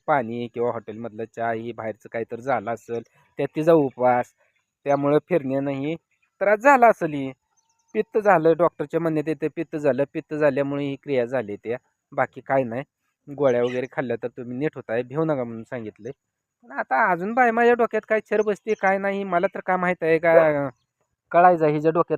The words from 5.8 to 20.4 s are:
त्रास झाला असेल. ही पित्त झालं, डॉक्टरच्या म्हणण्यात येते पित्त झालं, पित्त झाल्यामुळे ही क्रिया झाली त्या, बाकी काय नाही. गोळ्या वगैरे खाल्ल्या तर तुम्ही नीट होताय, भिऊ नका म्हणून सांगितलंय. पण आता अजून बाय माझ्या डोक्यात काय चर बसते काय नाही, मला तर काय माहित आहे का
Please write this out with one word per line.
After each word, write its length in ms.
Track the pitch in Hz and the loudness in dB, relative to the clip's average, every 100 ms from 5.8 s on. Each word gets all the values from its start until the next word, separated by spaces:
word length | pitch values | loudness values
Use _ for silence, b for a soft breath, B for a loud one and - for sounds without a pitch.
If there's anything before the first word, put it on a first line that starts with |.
| 143 165 _ _ _ - | -6 -8 _ _ _ -4
त्रास 180 | 196 208 | 0 4
झाला 280 | 262 269 233 | 4 6 6
असेल. 260 | - 165 | 4 -2
ही 180 | 143 135 131 _ _ _ _ _ | -4 -6 -10 _ _ _ _ _
पित्त 240 | 220 - 233 | -6 -2 0
झालं, 360 | 202 175 160 156 | 4 4 4 4
डॉक्टरच्या 420 | 170 - 147 165 | 2 0 -4 -2
म्हणण्यात 280 | 165 156 151 | 0 -2 -2
येते 200 | 147 156 | -4 -4
पित्त 280 | 165 160 160 | -6 -8 -2
झालं, 280 | 147 123 143 | 0 0 -2
पित्त 200 | 160 - | -6 -8
झाल्यामुळे 520 | 151 151 135 139 143 143 | 0 0 0 -2 -4 -6
ही 100 | 139 | -8
क्रिया 300 | 147 135 120 | -4 -2 0
झाली 300 | 131 104 101 | -2 -4 -8
त्या, 220 | 110 123 _ _ _ | -8 -8 _ _ _
बाकी 300 | 143 127 - | -6 -6 -6
काय 220 | - 135 | -2 -2
नाही. 200 | 123 117 143 _ _ _ - 139 | -2 -6 -10 _ _ _ -14 -2
गोळ्या 280 | 139 120 | 0 2
वगैरे 240 | 123 123 127 | 0 -4 -6
खाल्ल्या 260 | - 127 117 | -6 -6 -6
तर 40 | 123 | -8
तुम्ही 300 | - 120 123 | -12 -12 -6
नीट 140 | 151 135 | -8 -8
होताय, 260 | - 139 | -6 -6
भिऊ 220 | 127 139 160 | -6 -4 -4
नका 180 | 139 | -4
म्हणून 200 | 117 113 | -6 -10
सांगितलंय. 480 | 113 127 107 - 107 - _ _ _ _ | -12 -12 -12 -14 -18 -18 _ _ _ _
पण 80 | 240 | -16
आता 400 | 269 214 233 214 | -10 -4 0 0
अजून 220 | 175 190 | 0 -2
बाय 180 | 233 240 | 2 2
माझ्या 220 | 226 240 | 4 2
डोक्यात 280 | 240 226 214 - | 2 0 -2 -2
काय 100 | 220 | -4
चर 220 | - 214 | -2 -2
बसते 320 | 214 196 226 | 0 -2 -4
काय 240 | 214 190 196 | 0 0 0
नाही, 260 | 196 196 | -2 -4
मला 240 | 196 175 190 | -2 0 -2
तर 120 | 202 | -4
काय 180 | 190 185 | -2 0
माहित 260 | 180 180 | 0 0
आहे 140 | 160 160 | 2 2
का 520 | 170 165 | 6 6